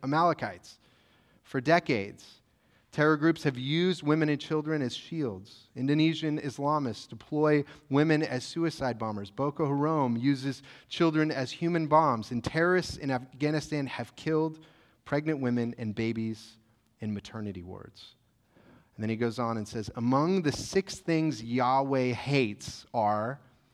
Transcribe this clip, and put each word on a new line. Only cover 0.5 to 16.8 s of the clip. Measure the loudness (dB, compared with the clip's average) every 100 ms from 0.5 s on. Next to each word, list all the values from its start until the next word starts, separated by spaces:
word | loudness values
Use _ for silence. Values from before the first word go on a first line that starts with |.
| -10 -18 -20 _ _ _ _ _ _
For | _ -4
decades, | 2 2 2 -2 -2 -12 -20 -20 _ _ _ _ _
terror | 0 2 4
groups | 2 2
have | 0 -2
used | 0 2 2 0
women | 0 2 2
and | 0
children | -2 -4 -2 -2
as | -2
shields. | -6 -10 -4 -4 -6 -12 -20 -18
Indonesian | -4 0 4 4 2 -2 -2
Islamists | -6 -4 0 2 0 -6 -10
deploy | -16 -6 2 4 4 2 -8 0
women | 2 4 4
as | 2 -4
suicide | -6 -4 -4 -2 -4 -4
bombers. | -4 -6 -8
Boko | -2 -2 0 0
Haram | 2 2 2 2 2
uses | 2 0 -2 -6 -10 -20 -10
children | 2 4 4 2
as | 0 -4
human | -2 0 0 4
bombs. | 6 6 2 -2
And | -4
terrorists | -2 0 2 2 0 -6
in | -2
Afghanistan | -2 -4 -4 0 0 -2 -4 -4
have | -6 -8 -8
killed | -2 0 0 -4 -20 _ _ _
pregnant | -4 -2 0 -2
women | 0 0 -2 -4
and | -6 -2
babies | -2 -2 -4 -6 -12 -20 _ _